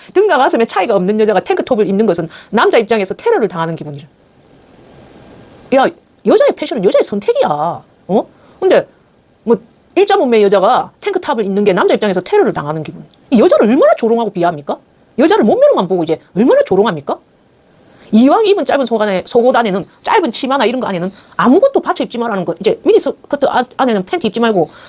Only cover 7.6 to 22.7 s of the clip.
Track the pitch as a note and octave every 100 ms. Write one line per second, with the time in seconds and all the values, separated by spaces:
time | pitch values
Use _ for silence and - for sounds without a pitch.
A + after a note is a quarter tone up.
7.6 | E3 C#3 - _ - F3 D#4 _ - -
8.6 | F#4 A#3+ - _ _ _ _ _ G#3 A#3+
9.6 | - _ _ - G4+ G4+ C#4 A3+ G3+ G3
10.6 | F#3+ A3+ - - - F#4 - A#3 G3 G3
11.6 | G#3 F3+ - A#3+ G#3+ F#3 - G#4 C#4+ -
12.6 | D3 D#3 D#3 E3 - _ - A3+ A3+ C#5+
13.6 | A3 C4 C#5+ E5+ A3 A#3 A3 F#3 E3+ D3+
14.6 | D3 - _ _ _ - D#4 G#4 A3 G#4
15.6 | D5 G#4 F3+ F#3 D#3 D3+ _ F3 B3+ C5+
16.6 | C5+ F#3+ A3 D#3+ C#3+ D4+ _ _ _ _
17.6 | _ _ _ - - G#3+ C4 F4+ G#4+ G4+
18.6 | C#4 C#4 B3+ A3+ G#3 F#3 - A#3+ A#3+ A#3
19.6 | A3+ F#3 E3 _ - - D#4+ - B3+ C#4
20.6 | A#3+ B3+ G#3+ F#3 F3+ - - - G3+ D4+
21.6 | C5+ G#4+ - F4+ B3 A#3 A#3 G3 F3 E3
22.6 | F#3+